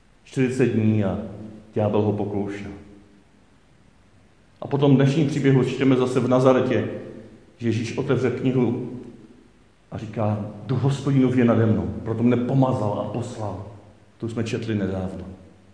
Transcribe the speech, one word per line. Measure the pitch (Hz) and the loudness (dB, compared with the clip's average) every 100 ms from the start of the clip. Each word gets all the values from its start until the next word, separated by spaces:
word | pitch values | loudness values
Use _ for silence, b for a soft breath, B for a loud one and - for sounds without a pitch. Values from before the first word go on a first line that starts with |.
| _ _ | _ _
čtyřicet | - 139 127 - 113 | -8 -2 0 2 2
dní | 110 110 110 | 2 2 2
a | 95 90 - - - - - | 0 -2 -8 -12 -16 -18 -8
ďábel | 110 104 104 | -2 0 2
ho | 104 | 0
pokoušel. | 98 101 101 98 101 98 98 - - - _ _ _ _ _ _ _ _ _ _ _ _ _ _ _ | -2 -4 -4 -6 -8 -12 -14 -20 -20 -20 _ _ _ _ _ _ _ _ _ _ _ _ _ _ _
A | - | -6
potom | 135 139 | 2 4
v | 135 | 6
dnešním | 131 165 143 | 6 4 0
příběhu | 147 139 135 | 2 4 4
čteme | 113 - 135 127 | 2 2 2 4
zase | 123 131 | 2 2
v | 123 | 2
Nazaretě, | 127 131 127 107 107 - - - - - - - - | 4 6 4 2 0 -2 -8 -12 -18 -20 -20 -20 -6
že | 117 | -2
Ježíš | 110 110 - | -2 -4 -4
otevře | 139 120 123 | -2 0 0
knihu | - 131 127 117 - - - - - - - _ _ _ _ _ | 0 0 2 0 -2 -6 -12 -16 -20 -20 -20 _ _ _ _ _
a | - | -12
říká: | 110 120 107 107 - - - | -8 -2 -2 -2 -6 -10 -4
"Duch | 120 | 0
Hospodinův | 139 139 143 135 127 127 | 0 0 0 2 4 4
je | 117 | 4
nade | 110 110 | 4 4
mnou, | 95 85 - | 2 -2 -6
proto | 113 113 | -6 0
mne | 120 120 | 2 2
pomazal | 123 135 131 104 107 101 104 | 2 2 2 0 -2 -4 -6
a | |
poslal." | 120 113 - 104 95 101 - - - _ _ | -6 -8 -8 -10 -10 -14 -20 -20 -20 _ _
To | 117 | -8
už | |
jsme | 120 | -6
četli | 110 113 113 104 | -4 -4 -4 -4
nedávno. | 95 95 95 - - - - - _ | -2 -4 -6 -10 -14 -16 -20 -20 _